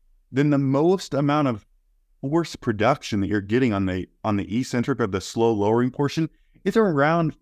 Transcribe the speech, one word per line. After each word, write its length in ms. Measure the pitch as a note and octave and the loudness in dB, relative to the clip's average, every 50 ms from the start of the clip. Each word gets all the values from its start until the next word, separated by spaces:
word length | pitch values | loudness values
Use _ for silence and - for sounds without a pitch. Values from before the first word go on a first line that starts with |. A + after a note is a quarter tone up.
| _ _ _ _ _ _ | _ _ _ _ _ _
then 180 | A#2 C3 D3 D3 | -2 0 2 2
the 100 | C#3+ C3+ | 2 2
most 540 | C#3 C3 C3+ C#3 D#3+ F3 F#3+ F#3 - - | 2 2 2 2 2 2 2 0 -2 -4
amount 360 | C3 C3+ D3 C#3+ D3 D3+ D3 C3 | -4 -2 0 0 2 2 0 0
of 180 | A2+ G2+ - _ _ _ _ _ _ _ _ _ _ _ | -2 -4 -8 _ _ _ _ _ _ _ _ _ _ _
force 340 | - C3+ D3+ E3+ D#3+ - - | -6 -2 -2 -2 -2 -4 -8
production 640 | - - B2+ A2 G2 G#2+ B2 D3 - - - A2+ G2+ | -6 -4 -4 0 2 2 2 2 0 -4 -4 -2 -2
that 60 | G2 | 0
you're 140 | D#2+ G#2 G#2+ | 0 -2 -2
getting 300 | G2 F#2+ A2+ B2+ C3+ A#2+ G2+ | 0 0 0 2 2 2 2
on 100 | G2 G2 | 0 0
the, 240 | F#2 F#2 F#2 - - _ _ - | 0 -2 -4 -6 -8 _ _ -4
on 120 | A2 G2+ | -2 -2
the 220 | G2+ - E2+ G2+ B2 | -2 -2 -2 -4 -4
eccentric 400 | C3 - - B2 A#2+ D3 C3 G#2+ | -4 -2 -2 -2 -2 -2 -2 -2
of 120 | A#2+ G2+ | -2 -2
the 80 | F#2+ F#2+ | -2 -4
slow 320 | - - - A2+ A2+ A#2 | -6 -6 -2 0 2 2
lowering 380 | A2+ G2+ G2+ G#2+ A2+ A#2+ B2 C3 | 2 2 2 2 2 2 0 0
portion 400 | - - C#3+ C#3 - D#3+ D#3+ D3+ - _ _ _ _ _ - | -2 -2 -4 -2 -2 -2 -4 -4 -6 _ _ _ _ _ -4
it's 120 | F#3+ - | 0 2
around 600 | A3+ A3 F#3+ D#3 C#3 C#3 D3+ E3 E3+ E3 D3+ - - | 2 2 2 2 2 2 2 2 2 0 -2 -4 -6